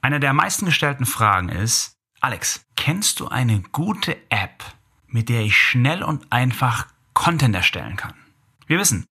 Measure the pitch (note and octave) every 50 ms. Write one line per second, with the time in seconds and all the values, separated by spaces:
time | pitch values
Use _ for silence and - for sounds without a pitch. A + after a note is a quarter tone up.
0 | - C3+ D3 C#3+ C#3 C#3 C3+ D3 E3+ F#3+ - - G#3 F3+ C#3+ - - C#3+ C#3 C3+
1 | C3 A#2 - - A2+ G#2+ G2 F#2 F2+ E2+ D2+ E2+ G#2+ A2+ A2+ - - - _ _
2 | _ _ _ _ - C3 A2+ - - - - - _ _ _ - - C#3 D#3+ F#3+
3 | G#3+ - - - - - - A#2+ B2+ A#2 A2 G2+ F2+ - - - E3 G#3 G#3 -
4 | - - - - - _ - G#2 G2+ - - _ - - - _ _ _ _ _
5 | _ _ - A#2 A2+ A#2 A#2+ A#2 G#2+ G#2+ G#2 - - - - B2 A#2+ C#3 D#3+ F#3
6 | - - D3+ C#3 - _ - A#2+ B2+ C3 A#2 - C3+ B2 A#2 G#2+ - - _ _
7 | _ _ _ - - E3 E3+ D#3 C#3+ A#2+ G#2 F2+ F#2 - - E2+ A#1+ A1 F#2 -
8 | - - - - - _ _ _ _ _ _ _ - _ D#3 F3 G3+ - A2 F#2
9 | - _